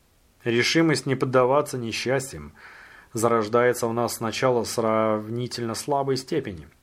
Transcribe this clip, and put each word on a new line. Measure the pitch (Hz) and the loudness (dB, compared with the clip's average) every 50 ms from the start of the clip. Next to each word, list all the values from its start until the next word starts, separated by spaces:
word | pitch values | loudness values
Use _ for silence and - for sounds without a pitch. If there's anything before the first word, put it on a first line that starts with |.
| _ _ _ _ _ _ _ _ - | _ _ _ _ _ _ _ _ -4
Решимость | 120 117 120 120 - - 165 165 160 143 127 - | 0 2 2 2 2 4 4 4 4 2 0 0
не | 143 131 | -2 -2
поддаваться | 131 143 131 123 131 127 123 135 147 147 147 - 127 | 0 0 2 4 4 4 4 4 2 0 0 -4 -8
несчастьям | 117 113 104 - - 117 131 135 135 - - 78 73 73 - - - - - - - - - - - _ - | -6 -6 -6 -4 -2 -2 -2 -2 -2 -6 -10 -14 -14 -16 -18 -20 -20 -20 -20 -20 -20 -20 -20 -20 -20 _ -2
зарождается | 117 107 117 117 113 107 104 113 120 123 123 120 - 123 113 | 0 2 4 4 2 2 2 2 4 4 4 2 2 0 -2
у | 113 | -2
нас | 120 120 110 - | -2 -2 -2 -4
сначала | - 120 110 107 - 135 131 123 120 107 | -4 -4 -4 -2 0 2 2 2 2 0
в | 104 | -2
сравнительно | - - 113 110 110 110 110 110 107 107 107 110 117 120 123 117 - 120 120 113 110 | -2 -2 0 2 2 2 2 2 0 -2 -4 -6 -6 -6 -6 -6 -6 -6 -6 -6 -6
слабой | - - - 143 139 135 135 135 127 | -6 -4 -2 -2 -2 0 -2 -2 -4
степени. | 135 - 170 151 - 107 92 80 71 - - _ | -4 -4 -4 -4 -4 -4 -8 -12 -14 -18 -20 _